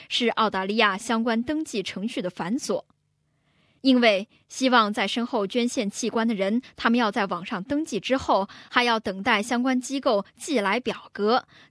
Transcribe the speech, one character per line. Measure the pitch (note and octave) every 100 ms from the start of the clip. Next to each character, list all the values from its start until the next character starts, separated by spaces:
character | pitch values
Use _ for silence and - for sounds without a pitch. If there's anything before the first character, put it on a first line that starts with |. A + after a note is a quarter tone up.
| -
是 | - A#3
澳 | - A3
大 | F#3+ G3
利 | A3
亚 | G#3 F#3+
相 | - A3+
关 | A#3 A3+
登 | B3 D#4
记 | D#4 G3+
程 | F3+ F#3 A3
序 | -
的 | F3+
繁 | - E3+ C4
琐。 | - F3+ - _ _ _ _ _ _ _ _ _
因 | C4+ B3+
为 | A#3 G3 G#3+ _ _
希 | - B3+
望 | B3 G#3
在 | A3 G3
身 | A#3+ A#3+
后 | A#3 G3
捐 | B3 A#3+
献 | C#4 G#3
器 | - A3
官 | A#3 A3+
的 |
人， | G3+ F#3+ A#3 - -
他 | A3+
们 | A#3+
要 | A3
在 | A#3 G3
网 | F3 F3+
上 | G#3
登 | G3 D4
记 | D#4+ G3+
之 | - C4
后， | - A#3+ D4+ - -
还 | B3+ A#3+
要 | A3
等 | A3 F#3+
待 | A#3+ G#3
相 | A3+ A#3+
关 | C4 B3+
机 | B3 C4+
构 | C4+ C4 - _
寄 | - B3+
来 | G3 A3
表 | - - -
格， | - G#3 B3 - - -